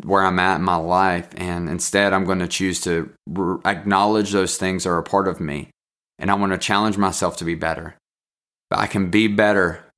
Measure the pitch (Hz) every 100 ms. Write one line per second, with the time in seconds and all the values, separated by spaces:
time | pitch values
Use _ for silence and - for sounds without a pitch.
0 | - 98 95 90 92 92 92 87 82 90
1 | 95 87 87 - 90 87 85 85 - 101
2 | 101 95 95 95 87 - 95 85 90 85
3 | 80 - - 87 90 92 - 98 101 98
4 | 104 110 104 101 92 - 92 92 92 85
5 | 80 98 95 87 80 71 71 _ _ _
6 | _ - 92 101 101 92 - 101 107 101
7 | 98 92 90 - 85 82 80 78 82 -
8 | _ _ _ _ _ _ _ - 104 104
9 | 92 104 110 104 107 101 90 85 -